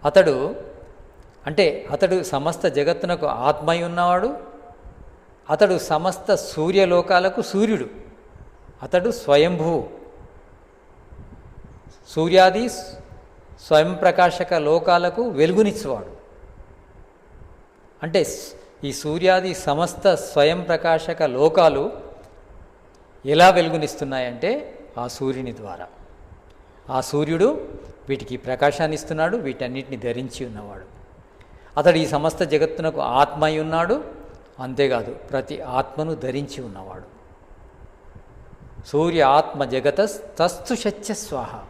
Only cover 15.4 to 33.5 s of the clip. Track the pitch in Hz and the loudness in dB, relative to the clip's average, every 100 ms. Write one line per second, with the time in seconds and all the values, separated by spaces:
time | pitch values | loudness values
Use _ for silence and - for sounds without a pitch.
15.4 | 160 185 208 - 143 117 - - - - | 2 4 2 0 -6 -8 -8 -18 -20 -20
16.4 | - - - - - - - _ - - | -20 -20 -20 -20 -20 -20 -20 _ -20 -20
17.4 | - - - _ - _ 160 160 151 - | -20 -20 -20 _ -20 _ -2 0 0 -4
18.4 | - - - - 143 - 151 160 185 185 | -14 -20 -20 -12 -10 -8 -6 0 2 2
19.4 | 185 170 - 147 170 - 202 170 - 151 | 0 -6 -4 -2 -2 2 2 2 0 2
20.4 | 147 180 170 165 165 160 - 165 151 127 | 4 2 -2 -2 2 0 -2 -2 -2 2
21.4 | 156 165 165 139 156 - - - - - | 4 6 6 4 -4 -8 -16 -20 -20 -20
22.4 | - - - _ - _ _ - 135 151 | -20 -20 -20 _ -20 _ _ -12 -2 8
23.4 | 180 180 165 160 147 - 139 131 123 120 | 8 8 2 -2 -4 -6 -6 -4 -6 -4
24.4 | 165 269 - - - - 123 - 135 131 | -4 -4 -6 -18 -16 -10 -10 -4 -4 -4
25.4 | 127 113 101 90 90 - - - - - | -8 -12 -14 -14 -16 -18 -20 -20 -20 -20
26.4 | - - - - - 131 127 147 151 165 | -20 -20 -20 -20 -6 -6 -2 -2 -2 2
27.4 | 214 302 - - - - - 135 - 123 | 0 0 -10 -16 -18 -20 -8 -8 -6 -10
28.4 | 123 127 143 147 160 151 - 156 165 226 | -6 2 2 2 -2 -4 -6 -2 -2 -2
29.4 | 143 123 127 131 135 127 120 120 131 - | -6 -6 -8 -8 -10 -8 -6 -6 -8 -10
30.4 | 123 104 104 98 - - - - - - | -12 -12 -14 -18 -20 -20 -20 -20 -20 -20
31.4 | - - - - 180 160 156 147 156 - | -20 -20 -8 2 4 4 2 0 -2 -2
32.4 | 170 151 160 160 160 156 135 123 147 151 | 0 0 0 -2 -4 -2 0 2 2 2
33.4 | 156 | -2